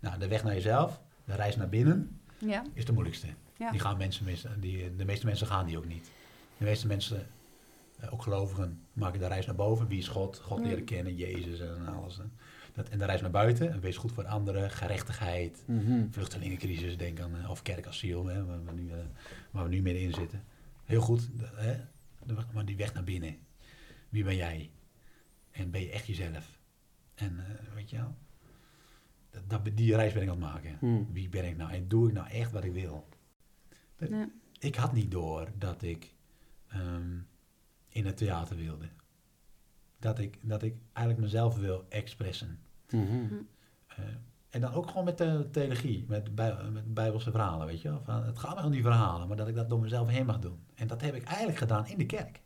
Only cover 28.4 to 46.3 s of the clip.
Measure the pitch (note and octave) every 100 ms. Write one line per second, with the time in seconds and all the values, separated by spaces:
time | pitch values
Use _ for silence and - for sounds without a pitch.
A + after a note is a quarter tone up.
28.4 | - - - - - - _ _ - -
29.4 | F#2+ G#2+ G#2 G#2+ A2+ A2 A2 G#2+ F#2+ F2
30.4 | D#2+ D2+ D#2+ D2+ B2 A2+ G2+ F2+ F#2 F#2
31.4 | F2 D#2+ E2 F2+ F#2 A2 A#2 G2+ E2+ G#2+
32.4 | A#2 G#2 F#2 F2 D#2+ D#2 - - _ _
33.4 | _ _ - - _ - D#3+ G#3+ G#3+ -
34.4 | - - C#3+ B2+ A#2+ A#2+ F#2+ F2+ D#2+ D#2+
35.4 | E2 G2+ G2 E2+ F2 D#2+ - - _ -
36.4 | - - - G2+ F2+ F2 F2 F2 F2 -
37.4 | _ _ _ _ _ A2+ G2 - G#2 F2
38.4 | E2 E2+ D#2+ D2+ D#2+ - - _ _ _
39.4 | - - _ - - _ A2+ A#2 G2 -
40.4 | A2 G#2+ A2+ G#2+ - - A#2 A2+ G#2+ A2
41.4 | A#2 G2+ G2 F#2 - G#2 - - G2 F#2
42.4 | F2+ E2 - - - A#2 G2 B2 A2+ G#2
43.4 | - - _ _ _ - G2+ A2+ - -
44.4 | _ B2 B2 C#3+ E3+ F#3+ F3 E3+ E3+ D#3
45.4 | D3 D3+ C#3 A#2+ C3+ G2 - G#2+ G#2